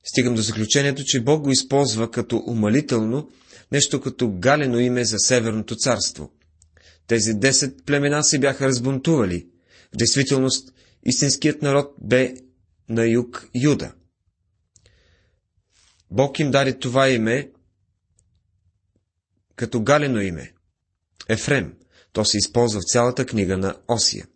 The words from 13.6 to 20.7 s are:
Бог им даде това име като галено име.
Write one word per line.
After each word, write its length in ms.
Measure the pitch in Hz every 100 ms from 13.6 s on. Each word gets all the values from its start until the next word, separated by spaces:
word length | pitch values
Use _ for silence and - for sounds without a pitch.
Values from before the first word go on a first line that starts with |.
| 143 139 - - _ _ _ _ _ _ _ _ _ _ _ _ _ _ _ _ _ _ _ _ _
Бог 280 | 117 139 139
им 120 | 147
даде 280 | 135 135 131
това 300 | 131 127 135
име 420 | 123 110 127 147 _ _ _ _ _ _ _ _ _ _ _ _ _ _ _ _ _ _ _ _ -
като 260 | 117 120
галено 380 | 110 147 143 117
име. 340 | 98 80 - _ _